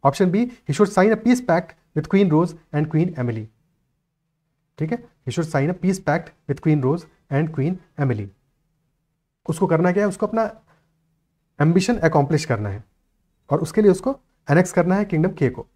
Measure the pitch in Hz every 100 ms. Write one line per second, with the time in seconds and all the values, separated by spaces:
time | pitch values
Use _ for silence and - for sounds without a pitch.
0 | 139 - 185 190 240 - - 139 202 202
1 | 196 220 233 247 247 170 180 - _ -
2 | 151 196 196 151 170 - _ 147 151 156
3 | 180 - 120 110 107 _ _ _ _ _
4 | _ _ _ _ _ _ _ - 156 233
5 | - _ - 123 160 143 143 180 185 190
6 | - 143 - _ - 139 160 151 127 165
7 | - _ _ 139 160 160 139 185 _ -
8 | 139 110 101 _ _ _ _ _ _ _
9 | _ _ _ _ - 156 190 160 180 180
10 | 208 196 208 220 220 - _ _ _ _
11 | _ _ _ _ _ _ 151 170 185 226
12 | 165 151 139 156 - 113 104 101 - _
13 | _ _ _ _ _ 147 165 - 208 185
14 | 262 269 _ _ - 151 180 - 170 190
15 | 202 156 170 156 131 - -